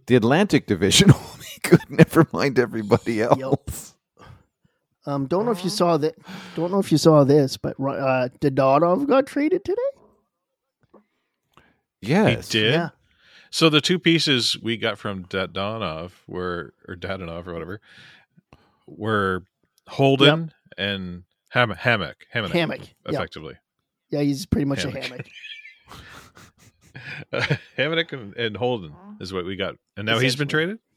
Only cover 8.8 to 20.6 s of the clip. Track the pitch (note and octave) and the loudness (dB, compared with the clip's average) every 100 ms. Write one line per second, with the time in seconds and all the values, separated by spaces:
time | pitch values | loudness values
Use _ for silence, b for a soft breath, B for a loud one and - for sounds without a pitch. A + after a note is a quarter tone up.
8.8 | E3+ F3+ C#4+ C4+ C#4 D4 D4+ F4+ F4 G#4+ | 4 2 2 2 2 -2 0 -2 -2 -4
9.8 | C5+ - _ _ _ _ _ _ _ _ | -4 -6 _ _ _ _ _ _ _ _
10.8 | _ - _ _ _ _ _ _ b b | _ -20 _ _ _ _ _ _ b b
11.8 | _ _ G2 F3+ F#3 B2 - A2 G#2+ D#3+ | _ _ 0 2 2 0 -2 0 2 0
12.8 | E3+ - b b b b b - D#3+ D3 | -2 -10 b b b b b 2 4 4
13.8 | - F3 E3 E3 D3+ B2+ G#2+ - A2 A2 | 2 0 2 2 2 0 0 -4 -6 -4
14.8 | A2 G2+ G#2+ F#2+ F2+ F#2+ F2+ F2+ G2+ A2+ | -4 -6 -8 -8 -6 -6 -4 -6 -6 -6
15.8 | F#2+ D#2+ F2 - - F#2 F2+ F2 C#2+ _ | -8 -8 -12 -16 -14 -8 -6 -6 -10 _
16.8 | - F2+ F#2+ F#2+ E2+ E2+ F2 E2+ E2 G#2 | -18 -12 -10 -8 -10 -12 -10 -10 -12 -14
17.8 | b b b b b _ _ - _ _ | b b b b b _ _ -20 _ _
18.8 | - D2+ G#2+ G#2 F#2+ F#2 F2+ _ _ _ | -20 -8 -2 0 0 -2 -8 _ _ _
19.8 | - - C#3 C3+ C#3 D#3+ E3 - | -10 2 4 6 4 4 -4 -14